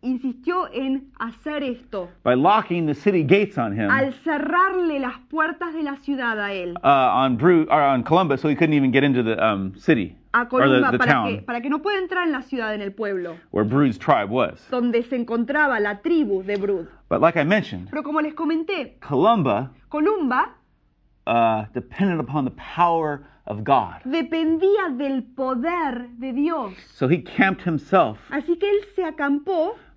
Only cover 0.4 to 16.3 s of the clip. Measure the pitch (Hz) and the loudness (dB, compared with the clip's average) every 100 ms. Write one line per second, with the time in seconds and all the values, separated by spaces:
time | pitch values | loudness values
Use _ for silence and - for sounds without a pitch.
0.4 | - 359 339 233 269 269 269 - 226 226 | -4 -2 -4 -4 -2 -4 -6 -10 -10 -8
1.4 | 302 302 269 240 - 196 175 - 117 127 | -8 -4 -4 -6 -8 -10 -10 -4 0 4
2.4 | 160 208 - 175 160 143 208 185 143 196 | 4 4 2 -2 -2 0 2 2 4 4
3.4 | 208 147 117 101 104 269 277 - 330 294 | 4 -2 -4 -2 0 2 0 -4 -4 -4
4.4 | 302 349 370 370 349 285 254 - _ 311 | -2 2 2 2 -2 -2 -6 -8 _ -2
5.4 | 320 339 349 320 294 277 - 269 240 214 | -2 -2 -8 -6 -6 -6 -6 -4 -2 -2
6.4 | 202 196 175 170 - 139 127 110 131 117 | -4 -4 -6 -2 2 4 4 2 2 2
7.4 | 165 175 156 151 139 131 113 165 180 135 | 4 4 4 4 4 2 4 2 4 0
8.4 | 151 135 160 151 135 131 143 127 113 107 | 0 2 2 4 4 4 4 2 0 2
9.4 | 110 98 95 98 - 135 85 - _ 233 | 2 0 -4 -6 2 2 2 -10 _ -4
10.4 | 240 254 139 127 269 233 247 139 107 101 | -2 2 4 4 4 2 2 2 0 -4
11.4 | 98 240 233 294 302 403 370 370 349 269 | -6 -8 -4 -4 -2 -2 -2 -2 -2 -4
12.4 | - 262 220 214 202 196 208 190 175 165 | -6 -6 -4 -6 -8 -6 -6 -4 -8 -12
13.4 | _ - 107 131 143 110 - 131 98 123 | _ -2 2 4 2 2 2 2 2 0
14.4 | 110 - - 247 240 233 240 262 233 233 | 0 -4 -6 -2 0 0 -2 -4 -2 -4
15.4 | 233 294 294 233 208 208 330 339 240 | -2 0 2 2 -2 -2 0 2 2